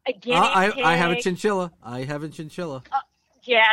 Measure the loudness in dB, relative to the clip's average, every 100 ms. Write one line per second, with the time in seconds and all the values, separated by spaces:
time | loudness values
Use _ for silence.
0 | -10 -8 0 2 4 4 2 2 2 2
1 | 2 0 -2 -2 -2 -2 -4 _ -12 -10
2 | -8 -8 -10 -12 -14 -10 -10 -10 -6 -6
3 | -6 _ _ _ 0 4 4